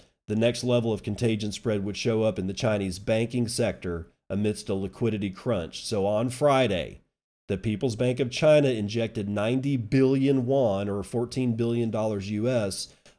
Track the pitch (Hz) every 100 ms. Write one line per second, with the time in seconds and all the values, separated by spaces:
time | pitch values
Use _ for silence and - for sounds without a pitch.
0 | - _ - 107 117 120 123 120 113 104
1 | - 101 117 110 107 95 120 107 98 95
2 | 120 110 110 101 92 95 113 107 98 90
3 | 101 113 117 123 113 - 110 - 95 85
4 | 80 _ - 95 104 104 - 98 98 -
5 | 117 107 98 92 127 104 80 - - 107
6 | 98 104 123 123 147 135 123 92 58 -
7 | _ _ _ _ - 98 110 104 135 110
8 | 127 123 127 - 156 151 143 120 101 113
9 | 113 - 101 104 110 131 139 135 110 131
10 | 131 135 135 135 120 139 120 98 101 101
11 | 95 120 120 127 127 113 117 117 117 110
12 | 110 104 95 104 117 127 101 95 - -
13 | _